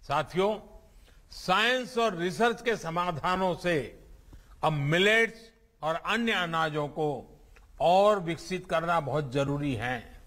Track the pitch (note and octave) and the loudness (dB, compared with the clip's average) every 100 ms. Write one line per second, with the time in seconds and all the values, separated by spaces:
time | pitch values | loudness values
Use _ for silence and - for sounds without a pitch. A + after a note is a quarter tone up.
0 | - C#3+ D3+ E3+ G3 G#3+ - - - - | -2 -2 -2 0 0 -2 -8 -20 -20 -20
1 | - - - - - F#3 A3+ B3+ B3 A#3 | -20 -20 -20 -14 0 2 2 0 -2 0
2 | A3+ F3 F3 D3+ A#3 A#3 - G#3+ E3 E3 | 0 0 -4 2 0 2 -2 -2 -2 -2
3 | F3+ D#3+ E3+ F#3 F#3+ E3+ F3+ D#3+ G#2+ - | -2 -2 -2 0 0 0 0 0 -2 -12
4 | - - - - - - D#3 D3+ C#3+ E3 | -20 -20 -20 -20 -20 -2 -2 0 0 4
5 | G3+ A3 A3+ - - _ _ _ D3+ E3 | 4 4 2 -4 -20 _ _ _ -4 -4
6 | - G#3+ A#3 G3+ E3+ E3 D#3+ D3+ D3 D3+ | -2 -2 0 0 0 0 0 -2 -4 -2
7 | D3+ B2+ - - - - - - D3 F#3 | -4 -4 -10 -20 -20 -20 -20 0 4 6
8 | G#3 G#3 E3 D#3+ - F3+ F#3 E3+ E3 E3+ | 6 4 0 -8 -6 -8 -2 -2 0 0
9 | C#3 C#3+ C#3+ C3 C#3 C#3+ C#3+ A#2+ A#2+ B2 | 0 -4 -2 -2 -2 -2 -2 -4 -4 -6
10 | - - | -8 -20